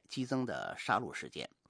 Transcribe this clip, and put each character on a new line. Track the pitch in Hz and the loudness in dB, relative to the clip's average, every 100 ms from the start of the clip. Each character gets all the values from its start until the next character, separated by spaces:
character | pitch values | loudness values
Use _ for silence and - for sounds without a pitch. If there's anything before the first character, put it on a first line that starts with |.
| - | -6
激 | - | -4
增 | 127 131 123 | 0 2 2
的 | 73 50 - | 0 -4 -4
杀 | - 107 | 2 4
戮 | 120 | 4
事 | - - | -4 -6
件， | 76 62 - _ | -6 -8 -10 _